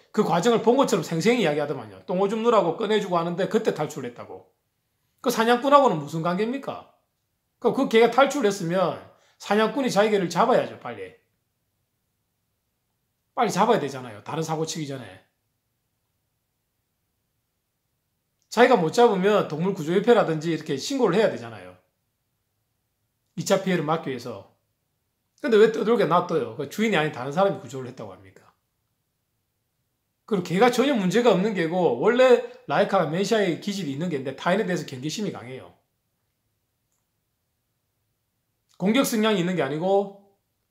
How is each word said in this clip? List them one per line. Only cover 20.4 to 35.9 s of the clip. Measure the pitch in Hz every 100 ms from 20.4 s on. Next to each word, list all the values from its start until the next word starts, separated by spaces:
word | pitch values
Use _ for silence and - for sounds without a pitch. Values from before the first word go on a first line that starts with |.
| 165
이렇게 | 156 - 135
신고를 | - 277 226 175
해야 | 208
되잖아요. | 117 117 107 92 92 _ _ _ _ _ _ _ _ _ _ _ _ _ _ _ -
이 | 151
차 | 190
피해를 | 190 175 147
막기 | 160 147
위해서. | 123 120 101 - _ _ _ _ _ _ _ _ _
근데 | 285 220
왜 | 226
떠들게 | - 208 233 165
놔둬요? | 175 - 165 110 113
그 | 139
주인이 | - 220 180
아닌 | 151
다른 | 120 131
사람이 | 147 196 139
구조를 | 113 131 123
했다고 | 117 110
합니까? | 92 98 - _ _ _ _ _ _ _ _ _ _ _ _ _ _ _ _ _ _ -
그리고 | 202 175
개가 | 175 247
전혀 | 240 269 254
문제가 | 185 196 240
없는 | 180 208 190
개고 | 165 180 165 120
원래 | 175 240 262 240 - - -
라이카가 | 147 202 196 156
맨시아의 | 165 196 233 190 156
기질이 | - 196 160
있는 | 139 180
개인데 | 139 131 131
타인에 | - 190 190
대해서 | 170 147
경계심이 | 127 151 185 202
강해요. | 117 117 127 87 _ _